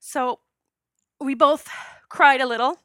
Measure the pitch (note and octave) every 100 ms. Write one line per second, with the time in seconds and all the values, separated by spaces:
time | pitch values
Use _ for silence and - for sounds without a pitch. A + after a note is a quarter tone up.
0 | - - B3+ A#3+ _ _ _ _ _ _
1 | _ _ C4+ C4+ C#4+ D4 - - - -
2 | _ - D4+ C4+ C4 A#3 B3+ F4